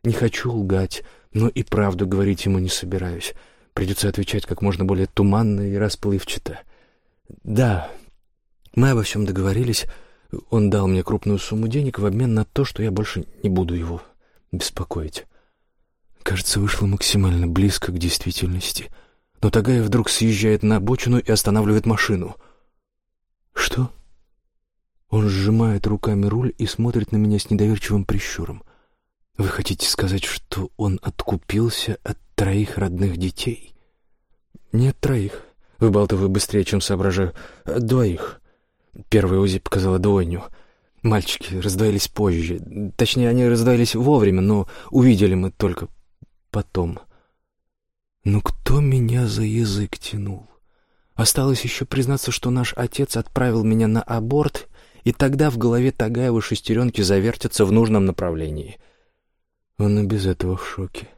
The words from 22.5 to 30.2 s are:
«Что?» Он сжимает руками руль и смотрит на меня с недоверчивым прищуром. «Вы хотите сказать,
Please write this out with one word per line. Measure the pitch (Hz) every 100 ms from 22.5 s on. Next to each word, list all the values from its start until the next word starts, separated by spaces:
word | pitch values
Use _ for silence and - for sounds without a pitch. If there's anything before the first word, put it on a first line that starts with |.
| _ _ _ _ _ _ _ _ _ _
«Что?» | - - 120 127 - - - _ _ _ _ _ _ _ _ _
Он | 107 104
сжимает | 95 98 113 113 101 107
руками | 104 117 101 101
руль | 110 123 -
и | 113
смотрит | - 117 120 107
на | 107
меня | 107 104
с | -
недоверчивым | 101 104 107 - 104
прищуром. | 95 98 - - 85 92 - _ _ _ _ _ _ -
«Вы | 92
хотите | - - 95 -
сказать, | - 95 98